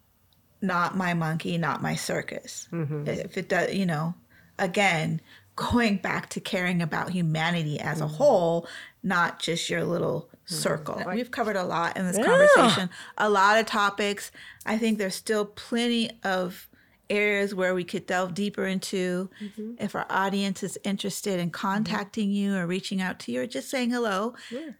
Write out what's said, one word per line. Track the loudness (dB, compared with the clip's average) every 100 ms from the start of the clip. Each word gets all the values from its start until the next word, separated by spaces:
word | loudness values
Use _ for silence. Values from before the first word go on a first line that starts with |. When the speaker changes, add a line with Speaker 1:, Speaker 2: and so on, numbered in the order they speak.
| _ _ _ _ _ -6
Speaker 1:
not | 0 2 2 2
my | 0
monkey, | 0 0 -2 -2 0
not | 0 -2
my | -2 -4
circus. | -2 -4 -4 -10 -12 -14 -8
Speaker 2:
Mm-hmm. | -6 -4 -4 -4
Speaker 1:
If | -4 -6 -6
it | -2
does, | 0 0
you | 0 0
know, | 0 -2 -6 _ -20 -14 -4
again, | -2 2 2 2 0 -4 -8 -20 _ -8
going | 0 2 4 2
back | 0 -4 -4
to | -10
caring | -4 -2 0 0
about | 0 -2 -2
humanity | 0 0 2 2 0 0 -2
as | -4 -2
a | -4
Speaker 2:
Mm. | 4
Speaker 1:
whole, | 6 6 4 2 -2 -14 -18 _
not | 0 2 2 0
just | -2 -2 -2
your | -2
little | 0 0 0 -2 -6 -18 -10
Speaker 2:
Mm. |
Speaker 1:
circle. | -2 0 -2 -4 -6 -4
Speaker 2:
Right. | -4
Speaker 1:
We've | -4
covered | -4 -2 -2
a |
lot | 0 0 0 0
in | -2
this | 2
Speaker 2:
Yeah. | 4
Speaker 1:
conversation, | 8 10 10 8 4 0 -6 -12 0
a | 2
lot | 6 6 6
of | 4
topics. | 2 0 0 -2 -2 -8 -14 -20 -12 -4
I | 0
think | 2 2
there's | 0 -4
still | -2 0 0
plenty | -6 -6 -2 0 0 -2 -4
of | -2 0 -2 -6 -18 _ _ _ -2
areas | 2 2 2 0 0
where | 0
we | 0
could | -2 -6 -2
delve | 0 0 -2
deeper | -2 -2 -2
into. | -2 -2 -2 -2 -2 -6 -10
Speaker 2:
Mm-hmm. | -12 -10 -12 -6
Speaker 1:
If | -6 -4
our | -2
audience | 0 0 0 -2 -2
is | -6 -6
interested | -4 -4 -4 -4 -2 -2
in | -2
Speaker 2:
Mm-hmm. | -2 -2
Speaker 1:
contacting | 0 0 -4 -4 -2 0
you | 0 0 0
or | 0
reaching | -2 -2 -4
out | -4 -6
to | -6
you | -4
or | -4
just | -6 -6
saying | -2 0
hello, | 0 0 0 -2 -6 -12
Speaker 2:
Yeah. | -10 -10